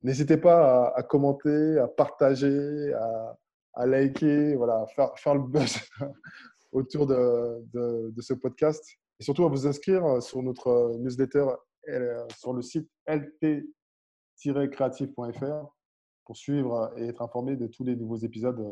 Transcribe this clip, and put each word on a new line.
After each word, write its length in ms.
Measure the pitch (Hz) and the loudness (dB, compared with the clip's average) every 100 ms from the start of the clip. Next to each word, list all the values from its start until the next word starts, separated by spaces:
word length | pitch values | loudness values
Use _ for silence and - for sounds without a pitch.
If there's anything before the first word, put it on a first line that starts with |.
N'hésitez 320 | 123 131 151 156 | -2 -2 4 6
pas 500 | 170 170 143 127 123 | 8 8 8 6 4
à, 120 | 127 | 0
à 20 | |
commenter, 760 | 123 147 139 139 151 151 156 156 | 2 2 2 2 0 2 2 2
à 100 | 120 | 0
partager, 1040 | - 139 - 135 131 139 139 143 147 143 | 0 0 4 2 4 2 0 -2 -4 -4
à, 420 | 120 113 113 113 117 _ _ _ | -4 -4 -6 -8 -14 _ _ _
à 120 | - 127 | -2 2
liker, 680 | 131 135 135 156 147 147 | 4 2 2 2 4 2
voilà, 280 | 139 120 113 | 0 0 0
à 40 | 107 | -2
faire, 240 | - 135 - | 0 0 0
faire 160 | 147 | 0
le 60 | 143 | 0
buzz 360 | 127 147 123 - - - | 2 0 0 -4 -10 -12
<laughs> 720 | 139 - - - - _ _ | -14 -14 -20 -20 -20 _ _
autour 380 | 131 131 151 139 | -4 -4 -2 2
de, 520 | 127 123 120 120 117 113 | 4 4 2 -2 -8 -10
de, 380 | 120 120 117 113 | -6 -4 -4 -6
de 80 | 113 | -10
ce 120 | - | -6
podcast. 500 | 127 127 - 151 151 - _ _ _ | -4 -4 0 0 0 -12 _ _ _
Et 60 | |
surtout 200 | - 143 | -4 2
à 40 | 170 | 2
vous 180 | 139 139 | 2 -2
inscrire 560 | 143 - 190 165 127 | -2 0 0 2 0
sur 220 | - 131 | -2 -6
notre 520 | 127 123 127 120 120 117 | -6 -4 2 2 2 -2
newsletter, 440 | 127 123 131 143 139 123 _ _ 151 | -6 -2 0 2 0 -4 _ _ -10
euh, 360 | 131 123 117 117 - | -6 -4 -6 -10 -12
sur 140 | 123 | -8
le 100 | 123 | -6
site 260 | 120 165 147 _ - | -6 -8 -8 _ -4
L 260 | 156 143 _ | -4 -6 _
T 240 | 156 147 - _ _ _ _ _ _ _ | -2 -2 -6 _ _ _ _ _ _ _
tiret 340 | 143 139 139 | -4 -2 -2
créatif 420 | - 131 127 135 | -2 -4 -2 -10
point 200 | - 120 | -8 -10
F 80 | 117 | -8
R 260 | 139 151 151 _ _ _ _ _ | -8 -8 -10 _ _ _ _ _
pour 120 | - 117 | -20 -14
suivre 560 | - 143 123 117 110 120 | -4 -2 -2 -2 -4 -6
et 120 | 117 | -8
être 120 | 117 | -8
informé 360 | 117 123 127 135 | -8 -6 -6 -6
de 100 | 113 | -8
tous 160 | - | -6
les 140 | 127 120 | -4 -4
nouveaux 200 | 113 113 | -6 -6
épisodes 380 | 113 113 123 113 107 | -6 -4 -4 -4 -10